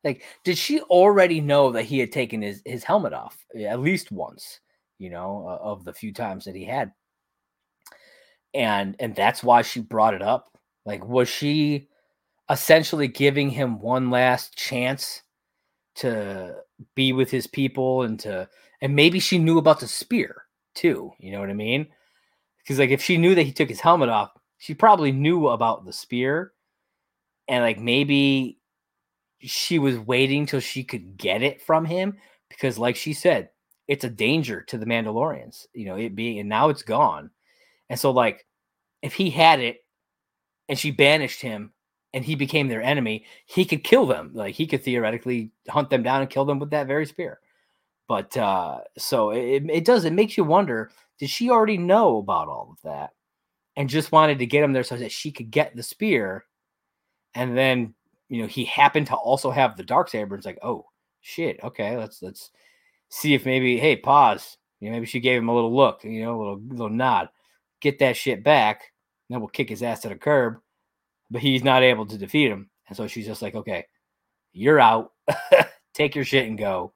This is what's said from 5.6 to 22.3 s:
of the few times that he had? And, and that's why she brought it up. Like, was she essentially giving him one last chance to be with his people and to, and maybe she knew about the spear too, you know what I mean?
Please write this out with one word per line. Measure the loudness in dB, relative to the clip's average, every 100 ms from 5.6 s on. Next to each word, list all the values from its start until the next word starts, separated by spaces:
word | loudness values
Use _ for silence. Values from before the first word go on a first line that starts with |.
of | -10 -10 -14
the |
few | -14 -14
times | -10 -10 -10 -14
that | -14
he | -8
had? | -6 -8 _ _ _ _ _ _ _ _ _ -20 _ _ _ _ _ _
And, | -4 0 0 -4 -6
and | -8 0
that's | 0 0
why | 4 4
she | 4 -6
brought | -6 2 2
it | 2
up. | -2 -2 _ _ _ _ -12
Like, | -12 -2
was | 0 0
she | -2 -2 0 0 -2 _ _ _ _ _ _ -6
essentially | -4 4 4 4 -2 -2
giving | 2 2 2 -2
him | -2 -4 -4
one | -4 -2 0
last | 2 2 2 -4 -10
chance | -6 -4 -4 -4 -8 -12 _ _ _ _ _ _ _ -8
to | -6 -4 -6 -10 -12 -16 -20 _ -12 0
be | 2
with | 2 0
his | -2 -4
people | -4 -2 0 -2 0
and | -2 -6
to, | -8 -8 -10 _ _ _
and | -2 4
maybe | 4 4
she | 0 2
knew | 4 6
about | 6 4
the | 0
spear | -10 -4 -2 -2 -10 -20 _ _ -2
too, | 0 0 -6 _
you | -14
know | -10
what | -8
I |
mean? | -6 -2 -2 -4 _ _ _ _